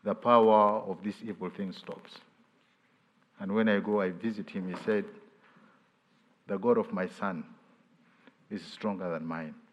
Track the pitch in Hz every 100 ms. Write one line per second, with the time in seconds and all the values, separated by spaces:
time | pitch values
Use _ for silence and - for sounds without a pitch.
0 | 104 113 120 120 110 107 104 110 98 90
1 | 101 - 113 92 90 - 98 - - -
2 | - - - _ _ _ _ _ _ _
3 | _ _ _ _ 98 107 110 101 95 104
4 | 92 90 113 107 95 104 92 90 - 107
5 | 98 - - _ _ _ _ _ _ _
6 | _ _ _ _ - 98 113 113 104 98
7 | 92 - 101 85 - - _ _ _ _
8 | _ _ - _ _ 104 - - 107 98
9 | 90 82 80 80 78 76 _